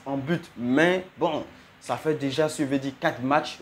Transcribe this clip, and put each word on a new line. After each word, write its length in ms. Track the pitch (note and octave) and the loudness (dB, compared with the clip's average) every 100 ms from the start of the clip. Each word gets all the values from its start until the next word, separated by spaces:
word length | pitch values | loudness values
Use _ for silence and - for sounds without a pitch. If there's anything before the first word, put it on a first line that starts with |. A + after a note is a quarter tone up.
| - | -6
en 100 | C#3 | -4
but. 340 | C3+ E3+ - - | 0 -2 -4 -6
Mais 480 | A#2+ C3+ E3+ F#3 F#3 - | 2 4 4 4 -2 -2
bon, 260 | E3 D3+ - - - - | -2 -2 -6 -14 -20 -14
ça 160 | - A#2+ | -6 -4
fait 180 | D#3 | 0
déjà, 340 | D#3 C#3 B2+ D#3 | 0 0 0 0
si 140 | D#3 | 0
je 60 | C#3+ | 0
veux 100 | C#3 | 0
dire, 140 | C3+ C3 | -2 -2
quatre 220 | E3 B2 | -2 -2
matchs, 380 | B2+ D3 D#3 - | 0 0 0 -8